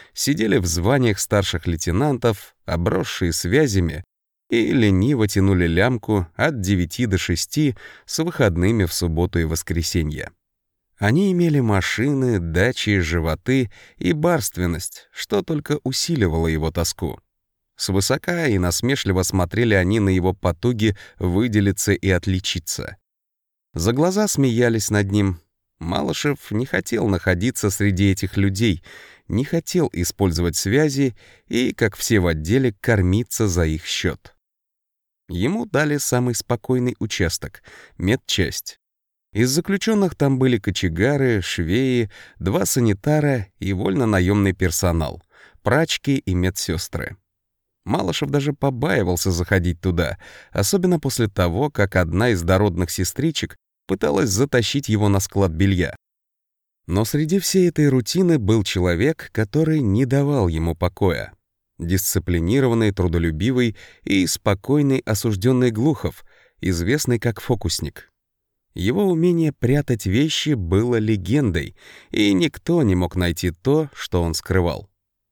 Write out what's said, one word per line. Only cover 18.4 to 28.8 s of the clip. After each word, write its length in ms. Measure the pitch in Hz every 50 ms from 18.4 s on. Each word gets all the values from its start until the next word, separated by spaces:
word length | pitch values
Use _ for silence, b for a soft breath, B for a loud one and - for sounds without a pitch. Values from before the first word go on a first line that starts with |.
| 165
и 100 | 131 104
насмешливо 680 | 92 90 87 - - 117 123 139 - - 98 90 95 90
смотрели 500 | - - 92 87 82 - 107 120 113 104
они 260 | 95 90 92 107 113
на 100 | 98 98
его 240 | 95 92 85 95 95
потуги 600 | - - 90 82 - - 123 123 104 110 107 98 B B B B B
выделиться 720 | 95 92 87 101 120 120 104 107 101 98 92 - - 104
и 180 | 95 - - 95
отличиться. 840 | 92 85 - 98 92 90 - - - 85 - - - - - - - - _ _ _ _ _ _ _ _ _ _ _ _ _ _ -
За 180 | 80 85 113
глаза 380 | 120 139 165 185 185 208 214 202
смеялись 600 | - 143 139 127 107 120 123 117 113 110 - -
над 220 | 107 104 101 98
ним. 300 | 101 104 98 98 90 82 _ _ _ _ _ _ _ _
Малышев 720 | 160 - - - - 190 175 - - 147 139 - - -
не 140 | 104 110 131
хотел 420 | - - 95 - - 120 107 - 104
находиться 600 | 95 87 - - 90 87 104 127 - - - 101
среди 420 | - - 101 104 95 92 101 98
этих 260 | 92 - 98 90 -
людей, 440 | 98 98 98 95 98 120 110 82 76